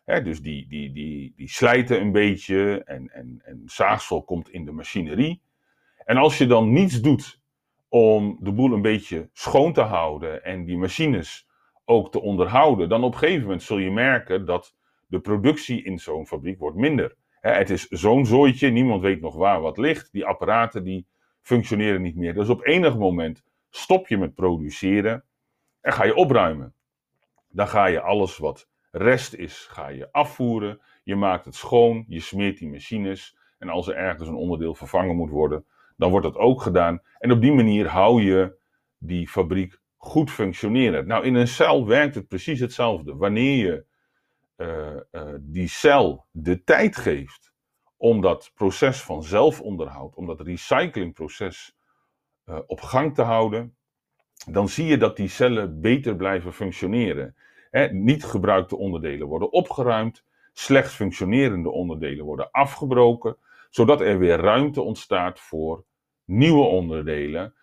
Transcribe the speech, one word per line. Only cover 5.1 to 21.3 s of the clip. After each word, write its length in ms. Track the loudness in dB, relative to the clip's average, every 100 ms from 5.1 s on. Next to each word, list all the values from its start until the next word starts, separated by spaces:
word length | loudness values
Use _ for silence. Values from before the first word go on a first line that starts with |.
| -2 -2 -4 _ _ _ _ _ _ 0
En 120 | 4
als 200 | 4 4
je 80 | 4
dan 280 | 6 6
niets 280 | 4 4 2
doet 400 | 2 2 0 -20 _ _ _ _ _
om 480 | 6 6 6 2 -6
de 100 | -4
boel 200 | 0 2
een 100 | 2
beetje 480 | 0 0 -4 -10 -10
schoon 400 | -12 0 2 4
te 80 | 2
houden 640 | 0 0 -2 -4 -10 -10
en 220 | -10 -10 -6
die 120 | -4
machines 720 | -4 -2 -2 -2 -4 -14 _ _ _ _ 2
ook 260 | 2 2
te 100 | -4
onderhouden, 680 | -2 0 2 4 4 4 2
dan 140 | 0
op 100 | 0
een 60 | 0
gegeven 220 | 0 0
moment 220 | -2 -6
zul 140 | -4 -4
je 140 | -2
merken 540 | 0 0 0 -2 -4 -2
dat 300 | -4 -6 _ _ _ -8
de 120 | -8
productie 640 | -2 0 2 0 -2 -8
in 160 | -8 -10
zo'n 280 | -8 -10 -8
fabriek 320 | -10 -8 -8
wordt 180 | -8 -2
minder. 380 | 0 0 -2 _ _ _
Hè, 120 | 0
het 180 | 0 0
is 180 | -2 -6
zo'n 380 | 0 4 4 6
zooitje, 440 | 6 6 4 2
niemand 320 | 2 2 2
weet 200 | 0 -2
nog 140 | -4 0
waar 260 | 2 2
wat 160 | -2 -2
ligt. 340 | -2 -2 -6
Die 140 | -8 -4
apparaten 580 | -2 0 2 0 -4
die 240 | -8 -10 -12 _ _